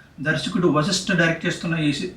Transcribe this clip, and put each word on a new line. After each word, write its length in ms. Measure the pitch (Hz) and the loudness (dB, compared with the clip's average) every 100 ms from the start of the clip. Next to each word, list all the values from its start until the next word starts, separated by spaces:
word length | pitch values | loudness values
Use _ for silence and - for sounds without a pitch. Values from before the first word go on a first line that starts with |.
| - - | -20 -6
దర్శకుడు 480 | 143 151 - 175 170 | -2 -2 -2 2 4
వశిష్ఠ 480 | 147 156 185 - 175 | 4 2 -2 0 2
డైరెక్ట్ 300 | 170 165 - | 2 2 -4
చేస్తున్న 280 | - 175 | -4 -4
ఈ 180 | 160 147 | 0 0
సి-, 160 | 143 185 | 0 -6